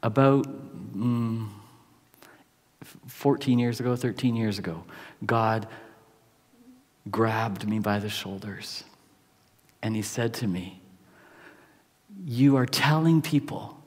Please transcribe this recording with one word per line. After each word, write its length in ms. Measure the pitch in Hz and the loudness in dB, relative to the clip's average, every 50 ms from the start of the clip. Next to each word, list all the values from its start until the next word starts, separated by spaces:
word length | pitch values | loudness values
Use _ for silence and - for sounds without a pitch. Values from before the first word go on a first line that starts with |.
About, 440 | - 117 107 139 135 135 135 139 - - - - - - - - 95 107 - | -2 0 2 4 6 6 6 4 2 -2 -6 -12 -14 -14 -14 -14 -14 -10 -6
mm, 520 | 98 113 123 120 117 117 113 113 113 110 104 101 104 104 - - - _ _ _ _ _ _ _ _ - - - - _ _ _ _ _ _ _ _ - - - - - | -2 0 0 0 0 0 -2 -2 -4 -6 -8 -12 -16 -20 -20 -20 -20 _ _ _ _ _ _ _ _ -20 -20 -20 -20 _ _ _ _ _ _ _ _ -20 -20 -20 -20 -20
fourteen 540 | 131 - - - 143 139 - - 131 123 120 | -20 -18 0 2 2 2 2 2 2 2 4
years 200 | 120 120 117 110 | 4 0 0 -2
ago, 160 | 117 123 123 | 0 -2 -2
thirteen 400 | 120 123 123 110 - - 127 113 | 0 -2 -4 -2 0 0 0 2
years 240 | 117 113 107 101 98 | 2 0 0 -2 -2
ago, 240 | 90 90 82 82 - - - - - - - _ - | -4 -6 -6 -8 -12 -16 -18 -18 -18 -20 -14 _ -2
God 420 | - 120 117 113 110 110 110 104 - - - - - - - _ _ _ _ _ _ _ _ _ _ _ _ - - - _ _ _ _ _ _ 104 | 0 2 4 4 4 2 0 -2 -6 -12 -18 -18 -20 -20 -20 _ _ _ _ _ _ _ _ _ _ _ _ -20 -20 -20 _ _ _ _ _ _ -6
grabbed 580 | 101 107 113 113 110 110 113 113 98 95 - | 0 0 2 2 2 0 -2 -2 -4 -4 -4
me 120 | 104 107 110 | -2 -2 0
by 200 | 101 104 104 104 | 0 0 0 0
the 100 | 101 107 | -2 -4
shoulders, 760 | 104 - - 95 98 95 98 104 95 - - - - - - - - _ _ _ _ _ _ _ _ _ _ _ _ _ _ _ _ _ | -6 -8 -8 -8 -10 -10 -10 -10 -12 -12 -12 -12 -12 -14 -14 -16 -20 _ _ _ _ _ _ _ _ _ _ _ _ _ _ _ _ _
and 140 | - 113 110 | -6 -4 -2
he 60 | 110 | -2
said 320 | 104 - - - 117 117 117 | -4 -4 -4 -2 -2 -2 -2
to 120 | - 120 | -2 -2
me, 340 | 104 90 90 90 - - - - - - _ _ _ _ - - - - - - - - - - _ _ _ _ _ _ _ _ _ 208 196 185 | -2 -2 -4 -6 -10 -14 -18 -20 -20 -20 _ _ _ _ -20 -20 -20 -20 -20 -20 -20 -20 -20 -20 _ _ _ _ _ _ _ _ _ -18 -14 -10
You 320 | 156 120 120 135 143 139 | -6 2 4 6 6 6
are 80 | 131 123 | 6 2
telling 560 | 123 - - - 147 151 160 160 165 165 160 | 2 0 2 2 4 4 4 6 6 6 6
people 560 | 147 - - 143 139 - 139 - - - - - - | 4 4 0 0 0 0 -8 -10 -10 -12 -16 -20 -20